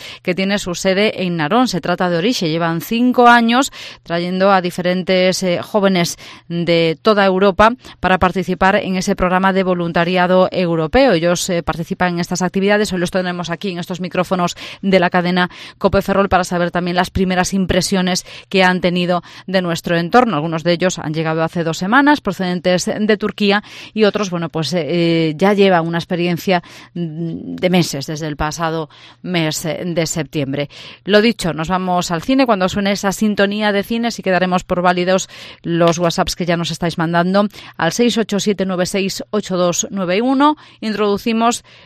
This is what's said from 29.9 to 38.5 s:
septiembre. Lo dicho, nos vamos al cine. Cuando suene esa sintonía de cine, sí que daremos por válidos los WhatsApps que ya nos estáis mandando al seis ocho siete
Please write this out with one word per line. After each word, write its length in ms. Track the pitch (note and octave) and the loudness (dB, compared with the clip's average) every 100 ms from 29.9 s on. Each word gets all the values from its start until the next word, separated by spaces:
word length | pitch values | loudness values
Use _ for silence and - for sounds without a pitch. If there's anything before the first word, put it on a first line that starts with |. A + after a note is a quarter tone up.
| E3 D#3 | -2 -2
septiembre. 600 | E3+ C#3+ D#3 C3+ C#3+ C#3 - - - | -4 -6 -4 -4 -4 -6 -10 -20 -12
Lo 160 | - G#3 | 0 4
dicho, 320 | A3+ - E3+ | 4 2 -4
nos 160 | D3+ D#3+ | -4 -4
vamos 440 | F#3 F#3 F3+ F3 | -2 0 -2 -2
al 100 | E3 | -4
cine. 240 | G#3 C4+ B3 | 0 2 2
Cuando 220 | G3+ F#3 | 2 0
suene 240 | G#3 G3 | 0 -2
esa 180 | G3 G3+ | -2 -2
sintonía 640 | - G#3+ G3+ G3+ G#3 G#3+ | -2 0 2 0 0 0
de 100 | G3+ | 0
cine, 300 | F#3+ A#3 A#3 | -2 -4 -4
sí 100 | G#3 | -4
que 80 | F#3+ | -2
daremos 320 | F3+ F3+ F3+ | 0 0 -2
por 200 | - F3+ | -2 0
válidos 460 | F3+ F3+ F3 F#3 - - - - | 0 2 0 0 -2 -14 -20 -12
los 340 | - E3+ E3+ E3+ | -4 2 2 2
WhatsApps 380 | E3+ F#3+ E3 - | 0 0 -2 -4
que 100 | F3 | -2
ya 100 | E3+ | -2
nos 140 | E3 | -4
estáis 260 | E3 E3+ D#3+ | -4 -4 -2
mandando 520 | D#3+ E3+ F3+ G3 G#3 - - - | 0 0 2 2 0 -4 -16 -4
al 140 | E3 | -2
seis 260 | - A#3+ A3 | 2 2 2
ocho 220 | G#3 G3+ | -2 -2
siete 280 | G#3+ | 0